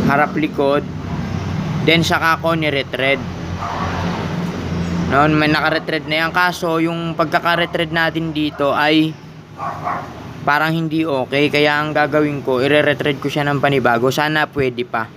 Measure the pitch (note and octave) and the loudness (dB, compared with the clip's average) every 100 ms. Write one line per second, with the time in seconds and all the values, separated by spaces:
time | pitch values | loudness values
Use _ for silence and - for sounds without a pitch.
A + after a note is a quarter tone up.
0 | - C#3+ D3 - D3+ - C#3 C#3+ C#3+ - | 2 2 2 0 -2 0 2 2 -2 -8
1 | - - - - - - - - - E3 | -6 -6 -4 -4 -4 -4 -2 0 2 4
2 | D#3+ E3+ D#3+ D#3+ D#3+ E3 D#3 C#3 C3 B2 | 4 2 2 2 0 0 0 0 -2 0
3 | C3+ C3+ F2+ F2 E2+ F2 - F2 F2+ F2 | 2 2 -2 -8 -6 -6 -6 -4 -4 -2
4 | F2 F2 - - - - - - - - | -4 -4 -4 -4 -4 -6 -4 -4 -2 -2
5 | - C3+ D3+ D3+ D3+ D3+ D3+ D#3+ E3 D#3+ | 0 4 4 4 2 2 2 0 -2 -6
6 | C#3+ D#3 E3 F3+ F3+ F3 F3 E3 E3 E3+ | -2 -2 0 2 0 0 -2 0 0 -2
7 | E3 D#3+ E3 E3+ E3+ E3+ E3+ E3+ E3 E3 | -4 -2 0 0 0 0 0 -2 -2 0
8 | D#3+ D#3+ E3 D3+ D3+ D3 C#3+ A#2+ D3 D#3 | 0 0 -4 -2 -4 0 0 2 4 4
9 | D#3 D3+ - - - - - - - - | 2 -2 -16 -20 -20 -10 -10 -6 -6 -6
10 | - - - - - D3 D#3 E3 D#3+ D#3+ | -8 -12 -14 -6 0 2 2 0 0 0
11 | D#3+ C#3 A#2+ C3+ D3 D3 D3 D3 D3+ D3 | 0 0 0 2 2 4 4 4 0 0
12 | D3 D3+ D3+ C#3+ C3 B2+ C#3 D3 D3 C#3 | 2 2 0 0 0 2 4 4 4 2
13 | D3 C#3 D3 D3+ C#3+ C#3+ C#3+ C#3 B2 A#2 | 0 -2 -2 -2 0 2 2 2 4 4
14 | B2+ C3+ D3 D#3 D3 D3 C3 A#2+ B2 B2 | 2 2 0 2 0 0 -2 -2 -4 -4
15 | A2 | -6